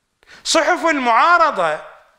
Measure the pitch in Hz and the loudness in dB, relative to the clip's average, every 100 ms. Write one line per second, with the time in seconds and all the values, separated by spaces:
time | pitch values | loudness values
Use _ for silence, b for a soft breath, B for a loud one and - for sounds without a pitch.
0 | _ _ B B - 320 294 349 320 294 | _ _ B B -4 -2 0 -2 -2 -2
1 | 247 233 320 349 311 214 165 156 - - | 0 2 4 2 2 0 -4 -4 -10 -20
2 | _ | _